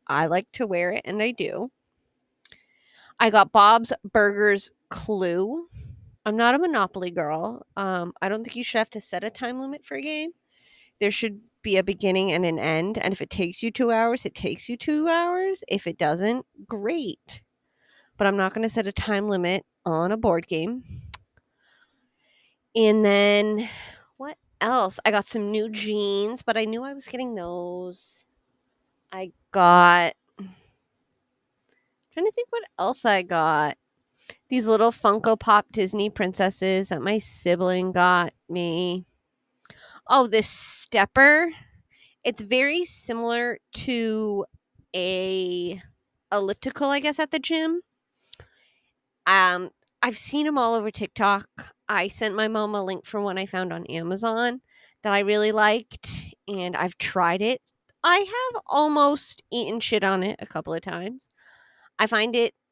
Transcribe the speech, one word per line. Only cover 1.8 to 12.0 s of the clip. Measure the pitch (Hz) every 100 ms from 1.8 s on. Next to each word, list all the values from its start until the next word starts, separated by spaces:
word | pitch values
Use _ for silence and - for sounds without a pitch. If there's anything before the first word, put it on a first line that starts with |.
| _ _ _ _ _ _ _ - _ _ _ _ - -
I | 226
got | 208 196
Bob's | 220 202 233 226 -
Burgers | 202 220 208 202 208 202 - _ -
Clue. | - - 208 185 170 202 311 339 - - - - _ 214
I'm | 214
not | 233
a | 269
Monopoly | 349 269 185 190 180
girl. | 170 151 160 196 240 - -
Um, | 196 185 175 -
I | 196
don't | 214
think | 233 240
you |
should | 240 233
have | 220
to | 214
set | - 180
a | 208
time | - 240 254
limit | 269 294
for | - 277
a |
game. | 285 302 320 - _ _ _ _ _ -
There | 202
should | 202 226 202 - _
be | 220 190
a |
beginning | 185 185